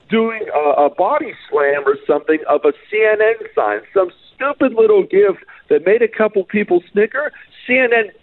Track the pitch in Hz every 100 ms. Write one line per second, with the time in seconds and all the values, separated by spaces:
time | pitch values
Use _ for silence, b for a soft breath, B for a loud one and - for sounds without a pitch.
0 | _ 220 226 220 214 143 147 131 143 143
1 | 185 285 262 156 - 147 143 143 139 139
2 | - 147 147 156 147 147 151 139 - 214
3 | 220 214 214 226 214 - 110 104 110 196
4 | 180 - _ _ 269 294 269 220 220 208
5 | 180 190 202 185 - B _ 147 165 220
6 | 226 - 214 208 185 208 208 175 - 202
7 | 220 539 587 B B - - 254 254 233
8 | 214 -